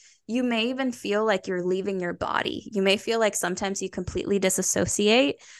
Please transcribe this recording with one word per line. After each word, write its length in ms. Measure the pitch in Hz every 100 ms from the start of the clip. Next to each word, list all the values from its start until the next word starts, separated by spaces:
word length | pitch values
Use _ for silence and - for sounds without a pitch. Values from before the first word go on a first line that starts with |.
| - _ -
you 160 | 233
may 240 | 247 226 233
even 260 | 262 262
feel 320 | 240 202 208
like 220 | 220 196 196
you're 180 | 180
leaving 340 | 180 185 196 190
your 140 | 175
body. 560 | 180 - - - - -
You 120 | 208
may 160 | 190 202
feel 200 | - 226
like 160 | 214
sometimes 460 | 202 180 180 196 196
you 80 | 190
completely 500 | - 185 - - 196
disassociate, 1000 | 190 190 190 202 185 - 208 233 277 - -